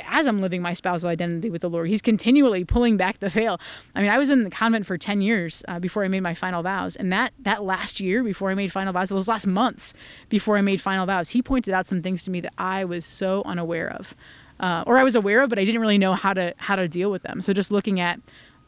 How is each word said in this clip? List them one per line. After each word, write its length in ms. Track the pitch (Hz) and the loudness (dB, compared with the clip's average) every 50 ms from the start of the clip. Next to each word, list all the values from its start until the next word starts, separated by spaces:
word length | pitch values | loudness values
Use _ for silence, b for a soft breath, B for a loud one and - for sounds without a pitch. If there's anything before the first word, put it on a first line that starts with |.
| - - | -8 -2
as 200 | 226 294 320 269 | 0 2 2 2
I'm 120 | 208 202 | 2 0
living 200 | 190 185 180 180 | 0 -2 -2 -2
my 120 | 175 175 175 | -4 -4 -4
spousal 360 | - - 180 175 165 175 175 | -4 -2 -2 -2 0 0 -2
identity 400 | 170 165 175 175 170 165 160 226 | -2 -2 -2 -4 -4 -4 -4 -4
with 100 | 170 170 | -6 -4
the 80 | - 175 | -4 -4
Lord, 200 | 170 170 165 165 | -2 -2 -2 0
he's 120 | 214 208 | 0 0
continually 640 | - 240 220 - - 226 262 294 277 247 202 185 180 | 2 2 2 2 4 4 6 6 6 6 4 2 0
pulling 320 | - - 240 240 233 220 | 0 2 4 4 4 4
back 240 | 190 185 190 - - | 2 2 0 -2 -2
the 80 | 196 196 | -4 -2
veil. 300 | - 214 226 226 180 170 B B B B B B B | 0 0 0 0 0 -4 B B B B B B B
I 60 | 180 | 0
mean, 80 | 202 202 | 2 2
I 80 | 214 262 | 4 4
was 120 | 294 269 | 4 4
in 140 | 285 254 220 | 4 4 2
the 40 | 185 | 2
convent 360 | - - 226 226 226 220 190 | -2 0 0 2 2 2 0
for 120 | - 185 165 | -2 -6 -6
ten 220 | - 208 202 202 | -4 -2 0 0
years, 400 | 190 208 233 202 170 160 - - - - | 2 2 2 0 0 -4 -6 -10 -10 -8
uh, 100 | 180 175 | -8 -6
before 280 | 175 180 - 214 196 | -4 -4 -2 -2 0
I 20 | 190 | 0
made 140 | 190 190 | 0 0
my 120 | 185 175 165 | -2 -2 -4
final 300 | - 190 185 180 170 170 | -4 -4 -4 -4 -2 -4
vows. 320 | 185 196 185 185 185 - | -2 -2 -4 -4 -6 -6
And 160 | - - 180 | -4 -2 -2
that, 220 | 185 202 254 262 - - - | 0 0 0 -2 -4 -6 -4
that 200 | 202 214 202 208 | -4 -2 -2 -2
last 360 | 190 190 185 - 202 - - | -2 -2 -2 -2 -4 -6 -4
year 240 | 196 180 190 247 262 | -2 0 0 0 0
before 260 | 220 185 - 196 190 | -2 -4 -2 -2 -2
I 60 | 190 | -2
made 160 | 196 202 180 | 0 -2 -2
final 220 | - 196 190 196 180 | -2 -4 -4 -2 -2
vows, 160 | 180 190 185 | -2 -2 0
those 180 | 196 196 190 208 | 0 -2 0 0
last 180 | 226 202 - | -2 -2 0
months 480 | 196 180 196 247 240 - - - - - B B B B B B B | 0 0 2 2 0 0 -4 -8 -8 -8 B B B B B B B
before 280 | 220 202 - 220 208 202 | -2 0 2 2 2 2
I 40 | |
made 200 | 196 196 196 185 | 2 2 0 0
final 240 | - 196 190 190 185 | 0 -2 -2 0 0
vows, 240 | 180 196 180 170 - | 0 0 -2 -2 0
he 100 | - 247 247 | 0 0 0
pointed 300 | - 269 254 233 196 190 | 2 0 0 0 0 0
out 120 | 185 180 | 0 0
some 160 | - 196 180 | 0 -2 -2
things 220 | 160 185 185 170 - | -2 -2 -4 -4 -4
to 80 | 190 | -4
me 80 | 185 175 | -4 -4
that 140 | 170 - - - | -6 -6 -6 -6
I 280 | 175 185 190 196 190 | -4 -2 -2 -2 -2
was 200 | 175 175 175 160 | -4 -4 -6 -6
so 380 | - - - 190 185 190 202 - | -6 -6 -4 -2 0 0 0 -2
unaware 440 | - 180 175 170 165 170 165 - - | -2 -4 -4 -4 -2 -4 -4 -4 -6
of. 240 | - - 190 - - B B B B B B B B B | -8 -10 -12 -16 -18 B B B B B B B B B
Uh, 240 | 185 180 170 165 - 226 | -2 -2 -2 0 2 4
or 100 | 240 262 | 6 6
I 60 | 262 | 6
was 100 | 262 220 | 6 4
aware 260 | 233 196 202 208 240 | 4 2 4 4 4
of, 80 | 277 247 | 4 4
but 80 | 233 202 | 2 0
I 60 | 190 | 2
didn't 160 | 202 226 233 | 2 2 2
really 180 | 226 214 208 202 | 2 4 4 4
know 140 | 190 190 185 | 4 4 2
how 180 | 190 - 196 196 | 2 0 0 0
to, 200 | 190 180 170 - - | 0 -2 -2 -4 -6
how 180 | - - 202 | -4 -2 0
to 120 | 190 185 165 | 0 0 -2
deal 220 | 151 175 180 208 | -2 -2 0 0
with 100 | 196 180 - | -2 -2 -6
them. 160 | - - - | -8 -8 -6
So 140 | 185 - 196 | -2 -2 0
just 180 | 202 185 - | 0 0 0
looking 300 | 208 202 - 220 196 185 | 0 0 0 0 0 0
at, 180 | 175 175 175 - - B B B B B B B B | 0 -2 -2 -4 -8 B B B B B B B B